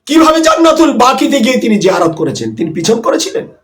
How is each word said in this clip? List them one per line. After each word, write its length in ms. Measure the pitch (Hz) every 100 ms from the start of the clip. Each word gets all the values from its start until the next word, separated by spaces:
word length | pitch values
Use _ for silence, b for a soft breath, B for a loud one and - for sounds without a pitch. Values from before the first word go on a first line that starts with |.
| -
কিভাবে 360 | 311 311 320
জান্নাতুল 520 | 320 320 330 311 302
বাকিতে 460 | 226 247 262 285 277
গিয়ে 180 | 220 262
তিনি 200 | 233 202
জিয়ারত 380 | 170 180 170 160
করেছেন, 400 | 143 113 113 110
তিনি 180 | -
পিছন 280 | 175 165 226
করেছিলেন? 460 | 240 320 - - - -